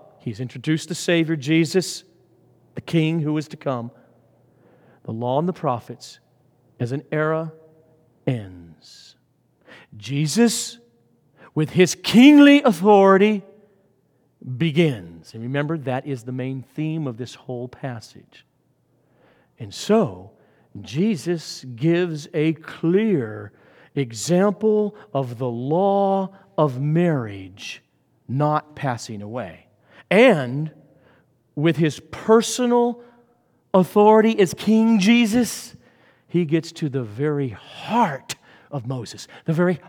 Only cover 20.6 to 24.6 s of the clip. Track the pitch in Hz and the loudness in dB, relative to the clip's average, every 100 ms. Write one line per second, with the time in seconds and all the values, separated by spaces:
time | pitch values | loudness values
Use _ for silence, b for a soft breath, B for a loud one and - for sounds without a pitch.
20.6 | _ - 92 131 214 175 165 175 - - | _ -20 -10 -4 -2 -2 -4 -8 -8 -16
21.6 | 131 113 160 170 180 156 147 160 156 156 | -16 -4 0 0 -2 -6 -8 -4 -2 -4
22.6 | - - 160 185 220 170 110 107 104 b | -8 -6 0 2 2 0 -2 -10 -16 b
23.6 | b b b - 123 113 - 175 202 208 | b b b -6 -6 -6 -2 2 2 0